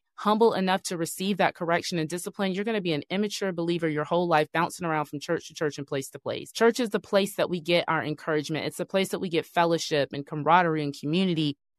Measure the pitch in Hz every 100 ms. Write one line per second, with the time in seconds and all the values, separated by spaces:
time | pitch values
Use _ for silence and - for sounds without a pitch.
0 | _ - 208 214 226 - 190 185 - 175
1 | 165 - 190 185 175 - 165 170 - 170
2 | 156 180 196 - 190 185 208 220 175 147
3 | - 190 208 - 196 175 170 175 165 151
4 | 151 175 180 156 156 165 165 - 170 156
5 | 143 143 - 160 - 156 156 143 139 139
6 | - - 123 113 - - 233 233 226 202
7 | - 196 196 - 160 175 151 175 - 160
8 | 131 147 - 156 143 147 120 - 175 196
9 | 190 185 185 160 - 175 170 165 - 147
10 | 135 139 139 151 143 175 175 156 147 139
11 | 143 175 190 160 147 - _